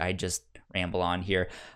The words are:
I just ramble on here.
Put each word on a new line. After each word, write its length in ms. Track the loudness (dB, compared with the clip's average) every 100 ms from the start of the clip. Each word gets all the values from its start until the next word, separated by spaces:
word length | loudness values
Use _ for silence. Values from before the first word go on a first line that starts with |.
I 120 | -2
just 320 | 0 -2 -4 -8 -20 -6
ramble 280 | -2 0 2
on 180 | 2 0
here. 260 | 2 2 2 -4 -16